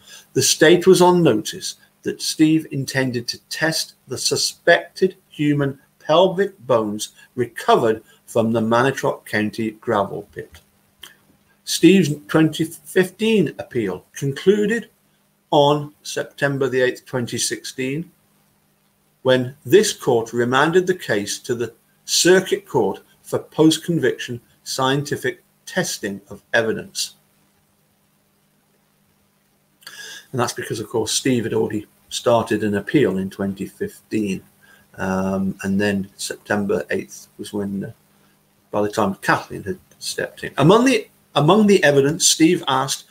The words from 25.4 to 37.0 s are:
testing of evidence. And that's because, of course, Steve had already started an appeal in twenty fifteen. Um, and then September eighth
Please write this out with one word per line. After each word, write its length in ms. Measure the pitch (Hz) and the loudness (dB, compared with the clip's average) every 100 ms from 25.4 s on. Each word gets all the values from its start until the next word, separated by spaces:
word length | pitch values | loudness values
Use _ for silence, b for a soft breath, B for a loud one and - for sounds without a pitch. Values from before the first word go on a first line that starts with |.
| _ _ - | _ _ -8
testing 540 | 185 175 - 101 98 - | -6 -4 -6 -8 -10 -14
of 140 | 101 _ | -20 _
evidence. 600 | 120 110 95 - - - - _ _ _ _ _ _ _ _ _ _ _ _ _ _ _ _ _ _ _ _ _ _ _ _ _ _ B B B B B | -2 0 -4 -8 -10 -10 -12 _ _ _ _ _ _ _ _ _ _ _ _ _ _ _ _ _ _ _ _ _ _ _ _ _ _ B B B B B
And 80 | 123 | -4
that's 100 | 117 | -4
because, 300 | - - 113 | -6 -10 -10
of 80 | 104 | -6
course, 240 | 113 - | -4 -4
Steve 320 | - 139 123 107 | -2 0 -2 -2
had 80 | |
already 320 | 113 110 104 - _ _ | -2 -2 -6 -10 _ _
started 540 | - 123 117 110 104 107 | -4 2 2 2 -2 -2
an 100 | 101 | -4
appeal 420 | - - 104 92 | 0 0 2 0
in 120 | 95 | -6
twenty 380 | - 98 95 95 | -6 -8 -6 -12
fifteen. 760 | - 101 - _ 110 101 90 - _ b b b - | -8 -10 -10 _ -6 -4 -6 -10 _ b b b -8
Um, 600 | 95 95 95 95 95 - | -4 -2 -2 -2 -4 -4
and 160 | 98 98 | -4 0
then 300 | 104 98 95 - | 0 -2 -6 -12
September 640 | - - - 104 98 98 - | -12 -12 -4 -4 -2 -4 -4
eighth 380 | - | -6